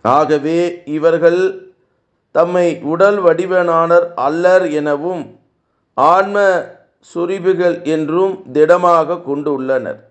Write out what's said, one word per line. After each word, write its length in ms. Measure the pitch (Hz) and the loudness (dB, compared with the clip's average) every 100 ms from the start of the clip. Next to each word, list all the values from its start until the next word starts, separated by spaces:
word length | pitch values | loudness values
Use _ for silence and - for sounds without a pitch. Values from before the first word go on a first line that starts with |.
ஆகவே 800 | 113 139 147 151 147 170 175 175 | 2 2 2 0 0 -2 -2 -6
இவர்கள் 840 | - 151 160 165 170 175 190 - - _ _ _ _ _ _ | -8 -2 0 2 2 2 -2 -4 -20 _ _ _ _ _ _
தம்மை 500 | 156 170 180 175 - | -2 0 0 -2 -2
உடல் 420 | 143 165 196 208 | -6 0 2 2
வடிவனானர் 880 | 175 160 185 185 175 165 165 175 170 | 0 0 0 -2 0 0 2 2 2
அல்லர் 560 | - 135 160 180 185 180 | -4 -4 0 2 2 2
எனவும் 720 | 151 147 143 165 180 113 _ _ _ _ _ _ | -4 -4 -4 -6 -8 -12 _ _ _ _ _ _
ஆன்ம 680 | - 147 180 202 202 196 180 - - _ _ _ | -2 2 2 2 0 2 0 -6 -18 _ _ _
சொரிபுகள் 680 | 170 175 190 180 175 175 175 | -8 -6 -2 -2 0 0 -2
என்றும் 600 | 147 156 151 165 190 185 - | -4 -4 -2 0 -2 -4 -4
திடமாக 720 | 135 156 180 180 170 156 175 156 | 0 4 4 4 2 2 -6 -6
கொண்டுள்ளனர். 720 | 143 147 139 131 131 101 - _ | -6 -4 -4 -2 -4 -4 -12 _